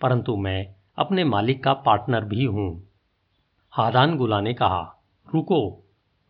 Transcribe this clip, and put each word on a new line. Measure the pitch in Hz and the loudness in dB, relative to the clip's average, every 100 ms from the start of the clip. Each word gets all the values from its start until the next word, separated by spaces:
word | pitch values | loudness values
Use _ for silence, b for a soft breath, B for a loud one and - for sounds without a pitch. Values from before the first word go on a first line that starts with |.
परंतु | 131 123 110 104 | 0 2 0 -2
मैं | 95 95 98 - _ - | -2 -4 -6 -12 _ -6
अपने | - 190 | -2 0
मालिक | 156 101 113 131 | 2 2 0 0
का | 139 | 0
पार्टनर | 135 117 104 - 117 104 | 0 2 2 2 -2 -2
भी | 101 | -2
हूँ।" | 139 107 95 85 - _ _ _ _ _ _ _ _ | -2 -2 -4 -8 -14 _ _ _ _ _ _ _ _
हादान | - 113 123 147 156 | -2 2 4 4 2
गुला | 117 104 | 0 0
ने | 107 | 0
कहा, | 123 107 90 82 - _ _ - 160 | 0 0 -2 -6 -14 _ _ -4 -2
"रुको, | - 165 98 - _ _ _ _ | 0 0 0 -6 _ _ _ _